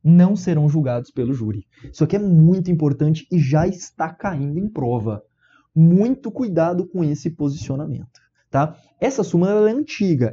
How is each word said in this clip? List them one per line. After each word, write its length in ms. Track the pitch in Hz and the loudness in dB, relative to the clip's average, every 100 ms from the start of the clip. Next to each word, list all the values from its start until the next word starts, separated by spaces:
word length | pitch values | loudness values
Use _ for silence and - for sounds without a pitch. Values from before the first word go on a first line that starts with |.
Não 320 | 156 175 185 214 | 6 6 6 2
serão 320 | 190 156 147 | -2 0 2
julgados 440 | 156 127 120 123 | 0 0 -4 -6
pelo 220 | 135 120 | -6 -4
júri. 320 | 135 107 104 - _ 139 | -4 -4 -8 -12 _ -10
Isso 140 | - | -4
aqui 140 | 156 202 | -2 0
é 20 | |
muito 500 | 202 165 160 190 180 | 2 4 6 4 0
importante 560 | 160 151 120 151 160 - | 0 0 0 -2 -2 -2
e 80 | 175 | -2
já 260 | 131 156 185 | 2 0 0
está 460 | - - - 165 | -4 -12 -8 -8
caindo 480 | - 202 147 143 160 | -8 -8 -6 -6 -6
em 80 | 208 | -6
prova. 560 | 170 120 120 107 104 _ _ _ _ _ | -6 -4 -4 -4 -8 _ _ _ _ _
Muito 560 | 160 165 185 233 269 220 | 4 6 6 2 -2 -6
cuidado 560 | - 233 160 165 180 180 | -6 -4 0 0 -2 -4
com 160 | 180 | -4
esse 280 | 151 156 160 | -2 -4 -6
posicionamento, 880 | 160 143 147 - 135 151 - - _ _ _ _ | -4 -6 -4 -8 -8 -8 -10 -14 _ _ _ _
tá? 240 | 135 156 - _ - | -2 -2 -6 _ -6
Essa 240 | 254 269 | -4 -4
súmula, 280 | 180 170 185 | -2 0 2
ela 180 | 214 214 | 2 2
é 20 | |
antiga, 560 | 262 302 - 196 139 113 | 0 -6 -2 0 0 0